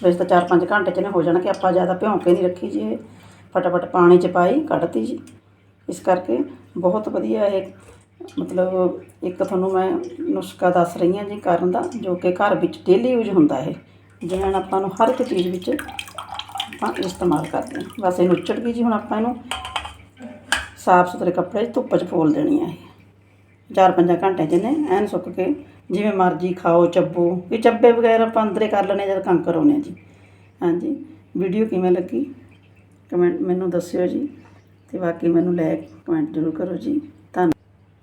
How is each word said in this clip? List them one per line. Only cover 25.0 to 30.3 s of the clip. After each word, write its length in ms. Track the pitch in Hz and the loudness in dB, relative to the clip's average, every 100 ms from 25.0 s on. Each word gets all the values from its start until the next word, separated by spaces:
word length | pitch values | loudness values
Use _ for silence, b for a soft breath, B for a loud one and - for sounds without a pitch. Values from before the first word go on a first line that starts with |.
| 208 | 0
ਸੁੱਕ 220 | 190 185 | -4 -6
ਕੇ 160 | 185 185 294 B B - | -4 -2 -4 B B -6
ਜਿਵੇਂ 200 | 185 208 | -2 0
ਮਰਜ਼ੀ 380 | 190 180 160 180 | 2 0 0 -4
ਖਾਓ, 320 | 175 170 170 170 | -2 2 4 4
ਚੱਬੋ। 400 | 180 170 175 175 180 - | 2 0 0 0 -2 -4
ਇਹ 100 | 226 | 2
ਚੱਬੇ 300 | 233 214 247 | 2 6 4
ਵਗੈਰਾ 320 | 233 226 226 | 6 4 4
ਆਪਾਂ 200 | 226 226 | 2 0
ਅੰਦਰੇ 240 | 214 180 214 | 0 0 0
ਕਰ 200 | 202 190 | 0 0
ਲੈਂਦੇ 160 | 196 | -2
ਹਾਂ 120 | 196 190 | -2 -2
ਜਦ 80 | |
ਕੰਕਰ 320 | 190 170 180 165 | 0 0 2 2
ਆਉਂਦੇ 200 | 147 147 | 4 2
ਆ 40 | |
ਜੀ। 160 | - - b b b | -2 -14 b b b